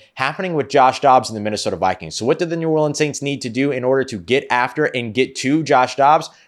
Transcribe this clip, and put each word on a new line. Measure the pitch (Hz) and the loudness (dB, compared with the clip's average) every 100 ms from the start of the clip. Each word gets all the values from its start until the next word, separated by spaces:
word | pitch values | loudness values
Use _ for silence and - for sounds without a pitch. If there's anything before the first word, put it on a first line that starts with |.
| _ | _
happening | - 131 151 185 | -4 -4 -4 -4
with | 160 131 | -4 0
Josh | 143 131 - | 4 4 4
Dobbs | 139 127 110 | 4 4 4
and | 110 | -4
the | |
Minnesota | 104 104 110 92 | -4 -4 -4 -2
Vikings. | 92 92 82 - | -2 -2 -8 -4
So | 110 | -2
what | 165 | 0
do | |
the | 175 165 | -2 -4
New | 160 | -2
Orleans | 156 151 143 | 0 0 -2
Saints | 151 139 | -4 -4
need | 143 143 | -6 -6
to | 127 | -6
do | 113 139 | -2 -2
in | 127 | 0
order | 123 135 | 0 0
to | 127 110 | 0 -6
get | 87 127 139 | 0 0 2
after | 123 123 - 151 | 0 0 -2 -4
and | 131 117 | -2 -4
get | 107 131 - | -2 -2 -2
to | 131 151 | -2 -2
Josh | 151 139 127 - | 2 2 2 2
Dobbs? | 139 160 156 - | 4 4 0 -14